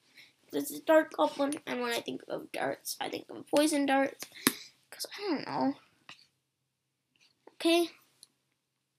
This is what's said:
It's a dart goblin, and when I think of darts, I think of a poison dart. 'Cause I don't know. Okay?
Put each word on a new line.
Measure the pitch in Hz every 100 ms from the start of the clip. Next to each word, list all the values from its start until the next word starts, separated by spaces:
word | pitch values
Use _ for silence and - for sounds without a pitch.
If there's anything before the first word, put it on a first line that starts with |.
| _ - - _ -
It's | - 285
a | 294
dart | - 311 311
goblin, | - 302 294 277 - -
and | 247
when | 240
I | 233
think | 247 254 -
of | - -
darts, | - 135 - - -
I | -
think | - -
of | -
a |
poison | - 285 302 294 277
dart. | 269 269 - - - - - - _ -
'Cause | - - -
I |
don't | 403 262 -
know. | 139 262 277 _ _ - - _ _ _ _ _ _ _ _ _ _ _ _ -
Okay? | - 330 339 339 - _ _ - _ _ _ _ _ _